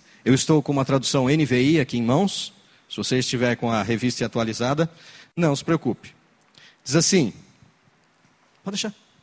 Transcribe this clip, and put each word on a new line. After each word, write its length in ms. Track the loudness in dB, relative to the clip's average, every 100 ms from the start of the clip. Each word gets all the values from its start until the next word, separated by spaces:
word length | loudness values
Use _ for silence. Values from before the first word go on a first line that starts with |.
| _ -4
Eu 100 | 0
estou 280 | 2 4 2
com 100 | 2
uma 140 | -2 0
tradução 440 | 0 0 0 2
N 140 | 2
V 180 | 2 2
I 180 | 2 2
aqui 180 | 0 -2
em 60 |
mãos. 500 | 0 2 0 -2 -10 -14 _ _ -14
Se 100 | -8
você 200 | -2 -2
estiver 380 | -2 0 0 0
com 160 | 0
a 100 | 0
revista 440 | 0 -2 -2 -4 -4
atualizada, 640 | -4 -4 -2 -2 -2 -2 -6 -20 -20 -12 -2
não 200 | 0 0
se 100 | -2
preocupe. 480 | -2 -2 -6 -10 -20 _ _ _ _ -20 _
Diz 120 | -2 0
assim: 380 | 2 2 0 -4 -20 _ -20 _ _ _ _ _ _ _ _ _
Pode 120 | -10 -8
deixar. 180 | -8 -10 _ _